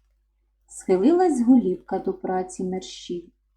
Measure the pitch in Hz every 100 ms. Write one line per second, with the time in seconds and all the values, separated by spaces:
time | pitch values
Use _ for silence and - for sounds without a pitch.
0 | _ _ _ _ _ _ _ - - 185
1 | 226 349 370 262 233 254 185 180 - 190
2 | - 185 185 185 185 - 185 185 - -
3 | - 175 175 _ _